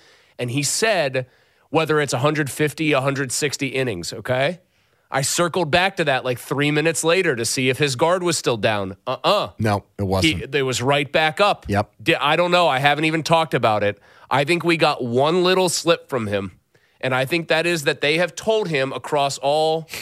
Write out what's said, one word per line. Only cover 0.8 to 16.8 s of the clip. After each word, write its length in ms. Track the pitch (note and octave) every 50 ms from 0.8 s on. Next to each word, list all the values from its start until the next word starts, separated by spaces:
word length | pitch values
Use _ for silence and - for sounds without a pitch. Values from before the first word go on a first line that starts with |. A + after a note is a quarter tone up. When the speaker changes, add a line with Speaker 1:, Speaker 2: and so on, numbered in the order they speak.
| A3 A3+ G#3+ F3+ D3+ C#3 B2+ C3 B2+ - _ _ _ _ _ _ _ _
Speaker 1:
whether 300 | - D#3+ D#3+ D3 D#3 D3+
it's 140 | D3 C3+ -
a 60 | B2
hundred 300 | B2+ D3 D#3 D3 D3+ C3
fifty, 440 | - - D3+ D3 - - D#3+ D3+ D3
a 80 | C3+
hundred 300 | B2+ C#3 C#3 C3 C#3+ B2+
sixty 360 | - - D#3 C#3+ - - C#3 C3
innings, 460 | A#2 C3 C3 B2+ G#2 F2 E2+ - -
okay? 480 | G#2 G2+ - B2 B2+ C3+ D3+ F3+ E3 _ _ _ _ _ _ _ _ _ - -
I 100 | C3+ C#3
circled 460 | - - - F3 E3+ - F#3 F3 D3+
back 280 | C3 F3 F3+ F#3+ F#3+ -
to 80 | E3
that, 180 | D3 C3+ B2+ G#2+
like, 160 | B2+ B2+ B2
three 320 | - - C#3+ C3 C#3+ D3
minutes 320 | D3+ D3+ D3+ E3 E3 - -
later 320 | D#3+ E3+ F#3+ F#3 E3 C3+
to 80 | A2+ A#2
see 240 | - - - C3 C3
if 100 | B2+ -
his 200 | D3+ C#3+ C3 B2
guard 260 | D#3+ D#3+ F3+ F#3+ F3
was 140 | F3 D#3+ -
still 180 | - D3 B2
down. 400 | G#2+ F#2+ A2+ A2 G#2 G2 F#2+ G2 - -
Uh-uh. 440 | - C3 - - D#3 G3 G#3 D#3 G#2 - -
Speaker 2:
No, 240 | A2 A2 G#2 G2+ - _ _ -
it 40 | G2+
wasn't. 500 | F#2 F#2+ F#2+ G#2+ - - E2 - C3 C#3
Speaker 1:
He, 60 | D3
it 20 | C3+
was 180 | C3 B2 A#2+
right 300 | B2 C3+ C#3+ D3 D3 -
back 300 | - E3+ D#3 D#3 D3+ -
up. 240 | G3+ G#3 F3 - - -
Speaker 2:
Yep. 240 | G2+ G2+ G#2 - _ -
Speaker 1:
Di-, 140 | A2 - E3 B2+
I 200 | B2+ C#3+ D#3 E3+
don't 140 | F3 F3
know. 180 | F3 F3+ F3 D#3+
I 100 | C3+ B2+
haven't 240 | C#3 D3 D3 C#3+ D#3
even 180 | D#3+ D#3 E3
talked 320 | D#3 - E3 E3 E3 D#3 -
about 300 | C#3 A2+ A2+ G#2+ G#2 G2+
it. 160 | G2+ G2+ - _ - - - - -
I 160 | - C3 D3
think 180 | C#3+ F3 F3 D#3+
we 140 | E3+ E3+ D#3+
got 260 | E3 D3+ C#3+ - B2+
one 400 | A#2+ A#2 B2 C#3 D#3 E3+ F#3 F3
little 240 | F3+ F#3 F#3 F#3 F3
slip 400 | - - - E3 E3+ E3 - -
from 200 | - B2 A2 G#2
him. 300 | G#2 G2+ G2 F#2 - - _ _ _ _